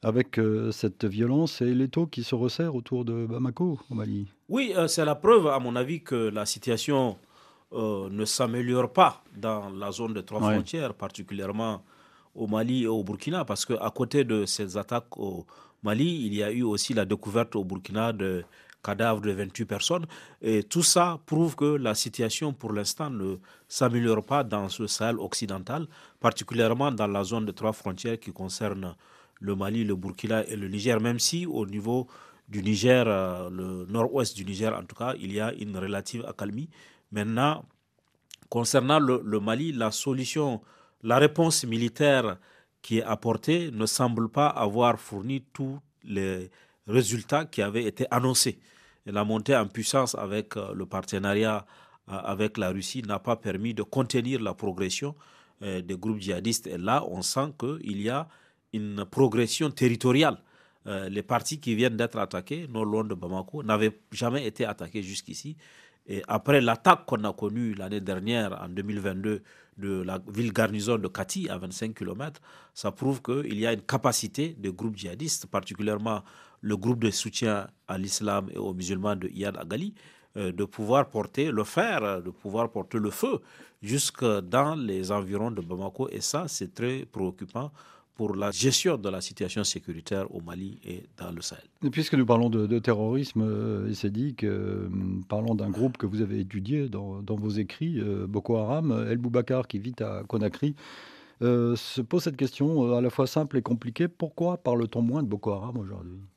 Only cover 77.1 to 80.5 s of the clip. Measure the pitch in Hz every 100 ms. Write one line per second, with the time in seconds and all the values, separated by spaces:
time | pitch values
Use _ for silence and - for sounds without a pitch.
77.1 | 95 110 - 117 104 98 _ - 95 98
78.1 | - 104 101 95 80 98 92 90 95 104
79.1 | 101 92 - 101 95 82 107 196 208 -
80.1 | - _ - 95